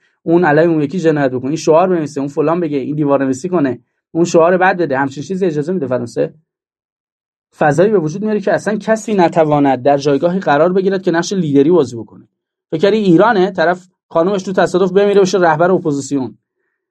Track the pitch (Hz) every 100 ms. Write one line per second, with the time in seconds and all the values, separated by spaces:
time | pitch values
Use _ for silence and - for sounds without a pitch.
0 | _ _ - 170 175 147 170 160 147 185
1 | 160 151 139 127 127 160 165 156 185 180
2 | 147 143 139 143 147 175 165 143 127 151
3 | 143 139 135 131 180 180 139 117 _ _
4 | _ 165 170 170 165 185 185 196 165 131
5 | 139 143 143 190 185 151 147 185 135 123
6 | 120 - 151 - _ _ _ _ _ _
7 | _ _ _ _ _ _ 156 147 196 208
8 | 156 180 214 214 202 170 196 220 214 220
9 | 220 202 165 165 156 147 139 131 131 143
10 | 143 139 170 185 175 143 170 190 190 190
11 | 190 165 170 196 160 139 139 175 127 117
12 | 107 95 - _ _ _ _ 160 196 220
13 | 196 160 208 214 180 180 160 180 - _
14 | _ 165 170 202 190 190 175 180 190 180
15 | 202 196 185 196 175 156 175 185 165 143
16 | 135 139 120 - _ _ _ _ _